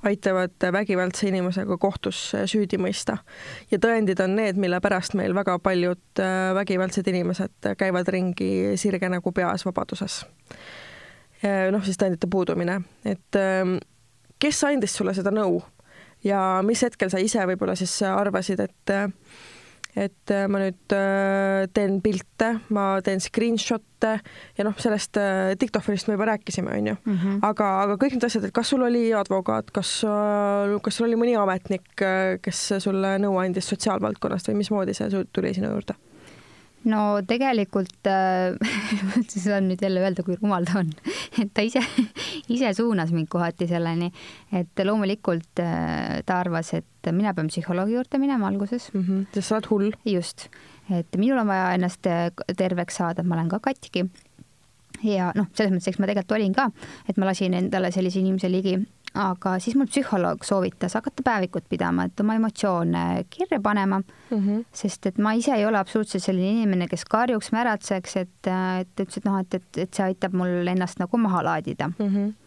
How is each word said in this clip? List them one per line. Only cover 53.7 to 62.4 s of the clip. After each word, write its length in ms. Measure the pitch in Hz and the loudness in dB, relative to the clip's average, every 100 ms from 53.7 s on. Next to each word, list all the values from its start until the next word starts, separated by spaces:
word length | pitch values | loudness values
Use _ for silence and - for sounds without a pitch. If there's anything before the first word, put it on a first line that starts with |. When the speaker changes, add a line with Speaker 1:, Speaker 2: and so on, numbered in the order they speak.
| 269 - 180 180 - - - - _ _ _ _ - | -4 -4 -2 -2 -6 -20 -20 -20 _ _ _ _ -6
Speaker 2:
Ja 280 | 220 196 180 202 | -2 0 0 0
noh, 140 | 196 | -2
selles 200 | - 214 | 0 0
mõttes, 160 | 185 180 | 2 -2
eks 80 | 185 | -2
ma 80 | 190 | 0
tegelikult 300 | 202 185 220 | 0 0 0
olin 140 | 202 196 | 2 2
ka, 140 | 262 - - - - | 0 -2 -18 -18 -4
et 80 | 208 | 0
ma 100 | 190 | 0
lasin 260 | 185 185 | 0 0
endale 380 | 180 185 185 185 | 0 0 0 0
sellise 280 | 185 185 190 | 0 0 0
inimese 300 | 190 190 185 | 0 0 0
ligi. 280 | 185 190 185 214 _ - | 0 0 0 -2 _ -10
Aga 400 | - 196 180 190 185 | -4 -2 -2 -2 -2
siis 160 | 185 | 0
mul 140 | 240 269 | 0 2
psühholoog 560 | - 262 196 175 165 - | 0 0 0 0 -2 0
soovitas 480 | 196 185 - 185 | 0 0 -2 -2
hakata 300 | 220 - - 262 | -2 -4 -2 0
päevikut 380 | 220 185 180 - | 0 0 -4 -4
pidama, 340 | 180 175 175 180 | -2 0 0 -2
et 140 | - | 0
oma 140 | 208 | 0
emotsioone 880 | 220 | 2